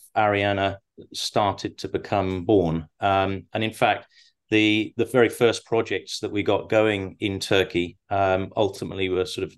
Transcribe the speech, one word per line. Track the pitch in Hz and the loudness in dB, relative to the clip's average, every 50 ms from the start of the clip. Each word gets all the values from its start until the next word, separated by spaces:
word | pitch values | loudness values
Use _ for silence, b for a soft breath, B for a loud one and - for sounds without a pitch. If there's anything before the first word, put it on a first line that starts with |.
| - _ - | -16 _ 0
Ariana | 107 107 104 104 101 101 101 98 98 98 98 98 - _ _ _ - - _ - | 2 2 2 2 2 2 0 0 0 0 -2 -2 -6 _ _ _ -20 -20 _ -10
started | - - - - 117 104 98 95 - - 101 - - | -8 -8 -4 -2 0 0 0 -2 -4 -8 -10 -10 -10
to | - | -12
become | 95 - 92 - - 107 98 95 95 95 92 87 | -6 -6 -6 -4 -2 -2 -2 0 -2 -4 -4 0
born. | 101 107 98 85 80 80 82 78 - _ - | 2 4 4 4 2 0 -2 -6 -8 _ -4
Um, | 101 98 98 98 95 98 98 95 90 _ - | -2 0 2 2 0 -2 -4 -8 -10 _ -6
and | 110 110 | -4 -4
in | 110 - | -4 -2
fact, | - 120 110 101 101 - b b b b b b _ _ - | 0 0 0 0 0 -4 b b b b b b _ _ 2
the, | 110 107 110 107 107 110 104 - - | 2 4 4 4 2 2 0 -4 -2
the | - 113 | -4 -4
very | - - 127 117 | 0 4 4 4
first | 107 - - 120 113 110 - _ | 4 4 2 2 2 2 0 _
projects | - 117 113 110 - 101 92 - - - - | -2 -2 -2 0 -2 -4 -6 -6 -8 -12 -8
that | 107 95 | -8 -6
we | 101 101 | -4 -2
got | 95 107 101 98 - - | 0 0 0 0 0 0
going | 110 110 107 110 104 98 95 92 - - | 2 2 4 2 0 -2 -4 -8 -8 -6
in | 113 101 98 92 | -6 -6 -4 -4
Turkey, | - - 104 95 92 - - 87 87 85 - _ _ - | -2 2 2 2 2 2 0 -2 -2 -2 -8 _ _ -4
um, | 101 98 98 95 95 95 98 98 - | -2 0 2 2 2 0 -2 -4 -2
ultimately | 117 107 95 - - 98 87 90 95 95 92 | 0 0 0 -2 -6 -10 -8 -4 -4 -2 -2
were | 90 92 92 | 0 -2 -2
sort | - - 95 92 | -4 -4 -8 -8
of | 82 - | -8 -10